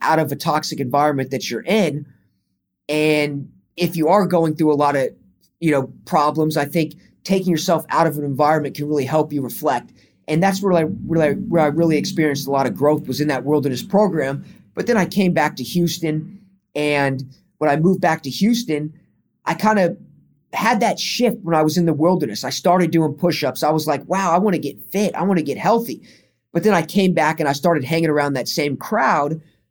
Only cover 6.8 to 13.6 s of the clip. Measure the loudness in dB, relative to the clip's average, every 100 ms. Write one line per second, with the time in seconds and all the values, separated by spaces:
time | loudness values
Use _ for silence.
6.8 | -2 -6 -20 _ -2 0 2 0 2 0
7.8 | 0 2 2 0 -4 0 2 2 -2 -6
8.8 | -2 -2 0 0 0 -2 -6 -4 -2 -4
9.8 | -6 _ _ _ -4 0 2 0 0 2
10.8 | 0 -4 -2 0 2 0 -2 2 2 2
11.8 | 2 2 0 -2 0 -2 -2 -2 -2 0
12.8 | 2 2 -2 -2 -2 -2 0 0